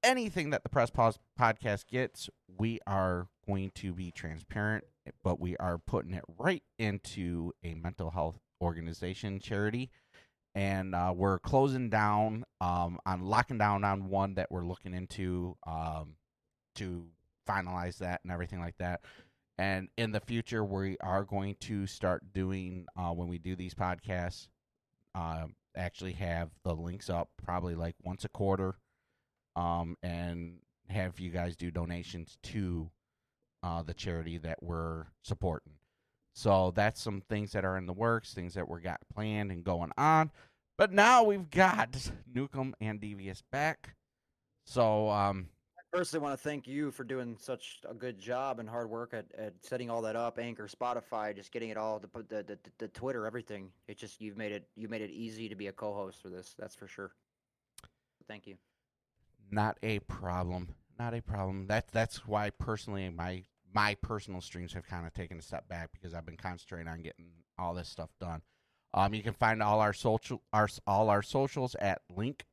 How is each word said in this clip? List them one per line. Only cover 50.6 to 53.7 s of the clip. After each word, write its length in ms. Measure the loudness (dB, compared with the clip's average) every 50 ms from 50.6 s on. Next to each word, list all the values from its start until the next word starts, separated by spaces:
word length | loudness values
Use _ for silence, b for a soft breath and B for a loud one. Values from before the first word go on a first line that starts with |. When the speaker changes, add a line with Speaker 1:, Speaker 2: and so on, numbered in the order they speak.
| -12
Speaker 2:
Spotify, 680 | -12 -8 _ -2 -2 -2 -2 -4 -4 -4 -4 -2 -4 -4
just 160 | -6 -12 -8
getting 180 | -6 -6 -6 -4
it 60 | -4
all, 240 | -2 -2 -2 -2 -4
the, 80 | -6 -10 _ -14 -10
the, 180 | -6 -6 -6
the, 160 | -6 -6 -12 -12 _ -20 _ _
the 100 | -10 -10
Twitter, 360 | _ -6 -4 -4 -2 -2 -4
everything. 440 | -4 -6 -8 -8 -8 -12 -12 -12 -16